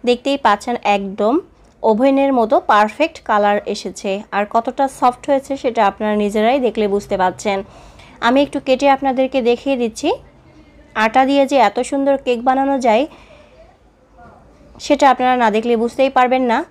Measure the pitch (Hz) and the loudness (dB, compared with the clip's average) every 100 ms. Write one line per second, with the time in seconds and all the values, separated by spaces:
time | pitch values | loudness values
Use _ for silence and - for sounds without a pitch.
0 | 240 240 277 277 233 208 - 240 - 202 | 0 -2 -2 -4 -2 -4 -4 -4 -2 -2
1 | 196 190 208 302 - _ _ _ - 208 | -4 -2 0 0 -4 _ _ _ -2 2
2 | 269 269 277 262 220 302 370 262 214 - | 2 2 2 0 2 0 2 2 2 0
3 | 320 - - 214 208 208 202 208 196 180 | -4 -4 -2 0 2 0 -4 -10 -10 -10
4 | 202 196 214 190 208 226 233 254 269 - | -8 -8 -6 -6 -2 -2 -4 -4 -4 0
5 | 254 247 - 277 269 269 277 233 202 202 | -2 -2 -2 -2 -2 -6 -4 0 0 0
6 | 214 208 208 214 220 277 247 214 208 202 | -4 -2 -2 0 0 0 -2 -2 -2 -2
7 | 196 190 185 180 214 196 190 - - - | -4 -2 -2 -2 -6 -6 -8 -20 -20 -20
8 | - - 233 262 285 285 - 254 277 269 | -20 -4 0 2 0 -4 -2 0 2 2
9 | 269 254 262 269 233 240 277 269 233 220 | 0 0 -2 0 0 -2 -2 -2 -4 -4
10 | 294 539 - _ _ - - - - - | -4 -4 -8 _ _ -20 -20 -20 -12 -2
11 | 220 262 262 277 269 277 208 214 254 277 | 2 2 4 2 4 4 2 2 -4 -2
12 | 277 269 262 240 254 262 277 277 240 220 | 0 0 -2 -2 0 0 0 0 2 2
13 | 311 - - - - - - _ _ _ | 0 -8 -20 -20 -20 -20 -20 _ _ _
14 | _ - - - - _ - - - 285 | _ -20 -20 -20 -20 _ -20 -18 -2 4
15 | 285 254 254 254 226 208 233 233 233 - | 4 4 2 2 2 0 0 0 -2 0
16 | 269 269 254 262 254 233 349 | 0 2 2 2 0 -2 -4